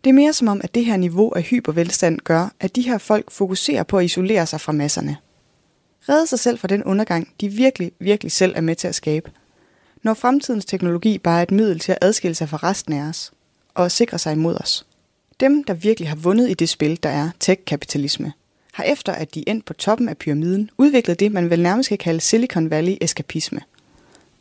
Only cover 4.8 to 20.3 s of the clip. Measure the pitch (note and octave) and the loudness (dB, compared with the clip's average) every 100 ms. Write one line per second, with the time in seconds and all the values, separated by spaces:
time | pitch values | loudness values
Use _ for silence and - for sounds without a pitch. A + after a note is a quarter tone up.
4.8 | D3 - D3+ D3 _ _ _ _ _ _ | 0 -2 -4 -8 _ _ _ _ _ _
5.8 | _ _ - D4 D#4+ B3+ A#3+ A#3+ F3+ G3+ | _ _ 0 2 2 0 -2 -2 -2 -2
6.8 | G3 G3 G#3+ E3+ E3+ - G3+ G3+ C4 C4 | 0 -2 0 -2 -4 -8 -6 2 2 2
7.8 | E3+ _ F3+ G#3 E3 - F#3 - E3 E3 | -8 _ -2 0 0 0 0 2 -2 -2
8.8 | F3 - - D3+ - _ _ _ _ _ | -4 -4 -2 -4 -4 _ _ _ _ _
9.8 | _ _ A3 A3 B3 C#4 - A3 - F#3+ | _ _ -4 0 2 0 0 -4 -4 -2
10.8 | F3 E3+ A3 F#3+ F3 E3+ F3 G3 A3 E3 | -2 0 0 0 2 2 2 2 2 0
11.8 | - F3+ F#3 A3 F3+ E3 D#3 D3+ E3 G3 | -2 2 2 2 -2 -4 -6 -4 -4 -4
12.8 | - D3 D3+ E3 - _ _ _ _ - | -4 -6 -6 -10 -14 _ _ _ _ -2
13.8 | F3+ - A#3 E3 D#3+ D#3 E3 - - - | -2 2 0 0 -2 0 0 -2 -4 -6
14.8 | _ _ _ _ _ _ C4+ D4 C#4 E3+ | _ _ _ _ _ _ 2 2 0 -2
15.8 | G3+ A3+ D#3+ D3+ E3+ G#3+ B3 F#3 E3 - | 0 0 -2 -2 2 4 2 2 -2 0
16.8 | D3+ E3+ D#3 D3 D#3 - - F#3+ - C#3+ | -2 0 -2 -2 -4 -2 0 0 0 -6
17.8 | - C#3+ C#3+ - - - _ _ _ - | -4 -4 -4 -4 -8 -10 _ _ _ -6
18.8 | - C#4+ - F3+ D#3 D#3 D3+ G#3+ - D#3+ | -2 -2 -4 -6 -8 -6 -4 -6 -6 -6
19.8 | - A3+ A#3+ - - | -2 0 0 -2 -2